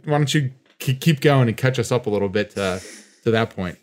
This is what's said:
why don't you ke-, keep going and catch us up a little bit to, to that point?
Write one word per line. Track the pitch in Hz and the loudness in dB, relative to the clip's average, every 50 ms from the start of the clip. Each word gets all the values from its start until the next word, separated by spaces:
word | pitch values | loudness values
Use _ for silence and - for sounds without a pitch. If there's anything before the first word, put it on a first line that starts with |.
| - | -4
why | 156 147 147 | -2 0 0
don't | 147 131 - | 0 2 0
you | 151 135 127 - _ _ _ _ - | 0 0 -2 -6 _ _ _ _ -8
ke-, | - 139 131 131 | -4 -4 -2 0
keep | - 170 156 - | 2 0 2 4
going | - 147 143 131 123 113 | 4 4 4 6 4 2
and | 107 | 0
catch | - - 131 123 120 | 0 0 0 0 0
us | 113 - | -2 0
up | 127 120 - | -2 -2 0
a | 107 | -2
little | 104 98 101 98 | -2 0 -2 0
bit | 92 104 101 - | 0 -2 -2 -2
to, | - 101 98 92 90 90 - - - - - _ _ _ - | -4 -4 -2 -2 -4 -4 -8 -14 -20 -20 -20 _ _ _ -2
to | 117 | 0
that | 110 110 117 113 | 2 2 0 -2
point? | - - 92 87 85 _ | -4 -8 -8 -8 -10 _